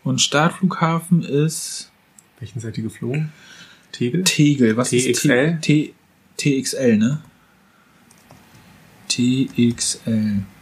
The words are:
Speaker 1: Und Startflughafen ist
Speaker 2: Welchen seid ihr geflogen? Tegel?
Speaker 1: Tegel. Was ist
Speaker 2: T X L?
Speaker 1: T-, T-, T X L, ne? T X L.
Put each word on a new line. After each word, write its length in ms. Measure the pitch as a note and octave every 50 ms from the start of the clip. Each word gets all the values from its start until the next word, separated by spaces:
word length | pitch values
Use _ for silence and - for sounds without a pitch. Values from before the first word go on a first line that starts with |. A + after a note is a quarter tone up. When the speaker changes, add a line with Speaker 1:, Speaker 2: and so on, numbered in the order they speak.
| -
Speaker 1:
Und 180 | - C3 B2+
Startflughafen 1000 | - - - C#3+ D#3 F3 E3+ - - F3+ - - - E3 E3 E3 E3 - F3 E3 -
ist 680 | - C#3 C#3+ D3+ D#3+ D#3 - - - - - - - _ _ _ _ _ _ - _ _ -
Speaker 2:
Welchen 200 | B2 A2+ - B2
seid 180 | A2 A2+ G#2 -
ihr 60 | A2
geflogen? 480 | A2+ - - - A#2+ C3 D3+ D#3 D3+ - - - - - - - - - _ _ _
Tegel? 320 | - - A#2+ B2 B2 E3+ F#3
Speaker 1:
Tegel. 540 | F3+ - - D3+ D3 D3 C3+ B2+ A2 A2 A2+
Was 160 | B2 - A#2+
ist 100 | B2 B2
Speaker 2:
T 60 | C3
X 160 | B2 - -
L? 340 | D3+ C3+ A#2+ C#3 D#3+ E3+ D#3+
Speaker 1:
T-, 240 | D#3 - D3 D3+ D3
T-, 100 | - - _ _ _ _ _ _ _ _ -
T 200 | - D3 C#3 C3+
X 160 | B2+ - -
L, 240 | - C3+ B2 A2+ G#2
ne? 240 | A2 A#2+ D3 D3+ - - _ _ _ _ _ _ _ _ _ _ _ _ _ _ _ _ - _ _ - - - - - - - - - - - - - - - - -
T 420 | - - B2 B2 B2+ C3 C3+ B2 -
X 460 | - A#2+ A#2+ A#2 A#2 - - - - -
L. 380 | - A2+ A2 G#2+ G#2+ G#2 G2 G2 - - -